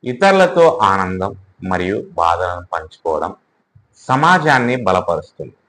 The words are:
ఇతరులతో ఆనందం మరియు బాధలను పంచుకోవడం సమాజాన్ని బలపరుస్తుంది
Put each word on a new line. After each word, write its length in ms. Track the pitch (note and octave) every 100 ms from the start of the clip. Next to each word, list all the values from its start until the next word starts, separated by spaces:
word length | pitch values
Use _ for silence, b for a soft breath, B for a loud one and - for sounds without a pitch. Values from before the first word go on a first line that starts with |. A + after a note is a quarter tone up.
ఇతరులతో 720 | B2 B2 G3 G3 F3+ F3 E3 -
ఆనందం 540 | G#2 G2 F#2 F#2 F#2+ G2 _ _ F#2+
మరియు 420 | F2+ F2+ G#2+ -
బాధలను 540 | E2+ E2+ E2+ F2+ F2 F2
పంచుకోవడం 640 | E2 D#2+ - E2 D#2 E2+ - _ _ _ _ _ _ -
సమాజాన్ని 680 | C3 D#3+ F3+ D#3 C3 A#2+ B2+
బలపరుస్తుంది 760 | G2+ F#2 F2 D#2+ - _ D#2 _